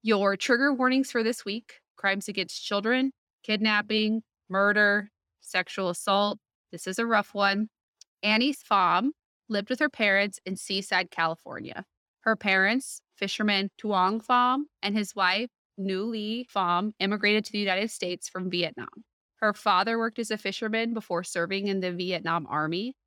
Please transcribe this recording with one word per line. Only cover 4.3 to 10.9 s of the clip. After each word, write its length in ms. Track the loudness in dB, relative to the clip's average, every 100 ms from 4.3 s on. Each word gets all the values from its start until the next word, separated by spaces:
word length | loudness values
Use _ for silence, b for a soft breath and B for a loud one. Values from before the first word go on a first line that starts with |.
| _ _
murder, 640 | 2 4 4 4 4 0 _ _ _
sexual 500 | -4 -4 -4 -2 -2
assault. 480 | -2 2 2 2 -2 _ _ _
This 160 | -12 -6
is 120 | -4
a 80 | 2
rough 280 | 2 0
one. 340 | 0 2 2 -2 _ _ _ _ _
Annie 320 | 0 2 2
Pham 560 | -2 2 4 4 4 0 -4 _ _ _
lived 220 | -4 -2
with 100 | 0
her 80 | 0
parents 500 | 2 2 2 0 -4
in 120 | -10 -10
Seaside, 540 | -4 -6 -2